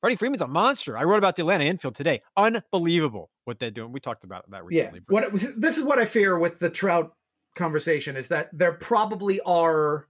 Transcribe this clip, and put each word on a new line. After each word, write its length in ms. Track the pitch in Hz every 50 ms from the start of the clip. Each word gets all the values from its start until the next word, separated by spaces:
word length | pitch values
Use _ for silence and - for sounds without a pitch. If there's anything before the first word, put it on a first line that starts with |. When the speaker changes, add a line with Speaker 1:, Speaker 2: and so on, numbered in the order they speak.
Speaker 1:
Freddie 140 | - 226 247
Freeman's 260 | 196 - 254 285 226
a 60 | 170 123
monster. 500 | 135 165 190 247 285 226 - - 117 110
I 60 | 135
wrote 140 | 165 202 214
about 180 | 196 190 175
the 60 | - 170
Atlanta 220 | 160 202 180 143
infield 300 | 147 180 180 - 135 117
today. 260 | - 143 160 147 113 _ _ _ -
Unbelievable 920 | 202 220 226 226 - _ - 190 170 170 170 170 156 143 110 98 80 - _ _ _
what 140 | - 120 104
they're 120 | 127 117
doing. 200 | 104 117 113 117
We 80 | 123 139
talked 240 | - 135 117 - _
about 260 | 92 92 92 - _
that 120 | 98 98 85 -
Speaker 2:
Yeah. 140 | 180 160 139
Speaker 1:
recently, 160 | - - 87
but 120 | - _ 190
Speaker 2:
What 100 | 214 214
it 80 | 208
was, 240 | 202 196 185 285 277
this 220 | 226 214 320 - 311
is 60 | 294
what 160 | 277 285 254
I 60 | 226
fear 340 | 214 - 226 202 196 185 170
with 200 | 165 175 170 -
the 100 | 175 165
Trout 440 | 160 - - 196 175 170 165 165 _ _ _ _ _ _ _ _ _
conversation 640 | - 180 165 151 151 147 170 160 147 - 151 135 131
is 120 | 131 -
that 200 | 170 151 147 - - 151
there 160 | 175 175 165
probably 640 | 165 - - 233 214 214 208 214 185 190 202 196 196 -
are 640 | 185 180 170 165 165 160 156 151 151 147 151 147 _